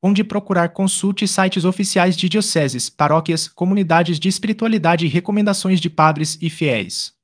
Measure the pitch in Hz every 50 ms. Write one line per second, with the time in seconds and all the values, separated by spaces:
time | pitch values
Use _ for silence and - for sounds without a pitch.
0 | - 190 202 190 214 214 - 202 202 - 196 180 170 170 - - 196 190 - -
1 | - 196 202 - 208 190 - - 190 185 185 190 160 180 185 - 202 190 - 190
2 | 180 185 180 160 - 180 165 214 202 - - 165 147 135 123 127 - - _ -
3 | 151 147 151 165 156 - 165 160 - - _ - 175 180 196 208 196 160 165 170
4 | 175 160 175 151 - 190 190 - - 214 214 214 226 226 220 214 156 165 175 165
5 | 170 160 127 175 175 - 202 208 208 208 196 - - 190 190 175 156 170 - -
6 | 156 156 151 147 151 151 - - - 165 156 - 165 147 123 107 98 90 - -
7 | - - _ _